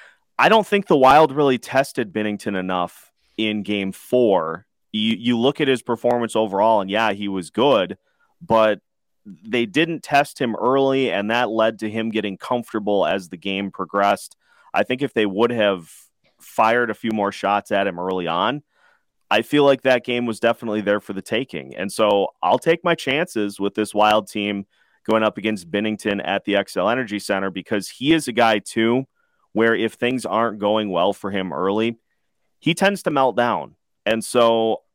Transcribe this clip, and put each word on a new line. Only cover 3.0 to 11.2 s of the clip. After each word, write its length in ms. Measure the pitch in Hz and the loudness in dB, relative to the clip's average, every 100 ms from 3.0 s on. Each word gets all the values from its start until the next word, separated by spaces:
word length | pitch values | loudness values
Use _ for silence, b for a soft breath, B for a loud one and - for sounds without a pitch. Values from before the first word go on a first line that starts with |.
| _ _ _ - | _ _ _ -4
in 260 | 110 107 | -4 -2
game 300 | 101 101 95 | -4 -4 -4
four. 720 | - - 127 117 92 80 87 _ _ _ | -8 -2 2 4 2 0 -8 _ _ _
You, 240 | 107 110 104 | -4 -2 -2
you 200 | 120 117 | 0 2
look 220 | 131 147 | 0 0
at 80 | 135 | 0
his 140 | 127 | -2
performance 520 | - 113 120 120 113 | -2 -4 -2 -2 -2
overall, 460 | 110 110 95 113 107 | -2 -2 2 2 2
and 100 | 95 | 0
yeah, 220 | 104 113 | 0 0
he 160 | 101 101 | -2 -6
was 220 | 95 82 | -6 -6
good, 480 | 104 139 113 90 95 _ _ _ _ | 0 2 2 0 -8 _ _ _ _
but 400 | - 113 110 101 _ _ _ _ 104 | 0 4 4 0 _ _ _ _ -20
they 400 | 92 95 120 113 | -20 -4 -2 0
didn't 360 | 135 165 156 | 0 0 -4
test 380 | - 143 147 - | 0 0 0 -4
him 140 | 123 101 | -6 -2
early, 540 | 117 135 135 135 123 | 0 2 2 2 0
and 200 | 95 | -2